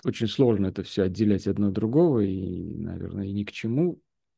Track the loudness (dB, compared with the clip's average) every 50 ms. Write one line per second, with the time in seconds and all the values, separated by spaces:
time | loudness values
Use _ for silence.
0 | -6 -4 -4 -2 -2 -2 2 4 4 4 6 4 2 0 -2 -4 -8 -4 0 0
1 | 0 0 2 2 2 4 2 2 0 -2 0 2 0 0 0 0 0 2 4 4
2 | 4 4 4 2 2 2 0 -2 -4 -6 -6 -6 -8 -8 -8 -8 -8 -8 -8 -8
3 | -8 -8 -6 -6 -6 -4 -4 -4 -4 -6 -8 -8 -4 -2 0 0 0 0 -2 -6
4 | _ _ _ _ _ _ _